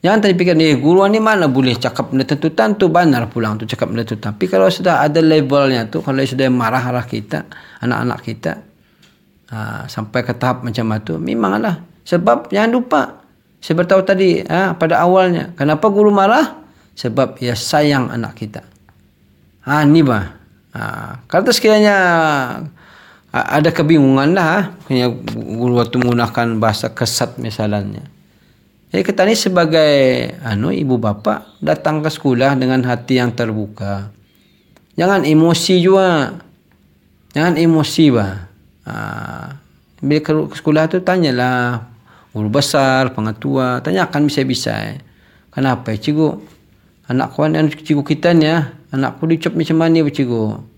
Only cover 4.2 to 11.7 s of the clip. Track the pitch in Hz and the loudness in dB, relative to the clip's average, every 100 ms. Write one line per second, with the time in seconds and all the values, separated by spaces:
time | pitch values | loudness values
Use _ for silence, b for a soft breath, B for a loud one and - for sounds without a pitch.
4.2 | 107 104 180 190 190 185 185 147 151 156 | -8 -6 -4 0 0 2 0 0 2 2
5.2 | 160 156 135 143 139 123 110 160 151 135 | 4 2 2 2 2 0 -4 -6 -4 -2
6.2 | 131 127 131 127 113 127 123 123 120 113 | -2 0 0 0 0 -2 -2 -6 -6 -10
7.2 | 104 151 - B B B 117 110 120 - | -8 -10 -10 B B B -4 -2 -4 -6
8.2 | - 110 - - - _ b b b b | -10 -8 -8 -8 -14 _ b b b b
9.2 | _ _ _ 110 110 107 - - 107 127 | _ _ _ -12 -10 -12 -12 -12 -6 -6
10.2 | 123 120 123 123 123 110 113 107 - 160 | -4 -4 -4 -4 -6 -4 -4 -4 -6 -6
11.2 | 165 233 202 208 220 | -4 -2 -2 -2 -2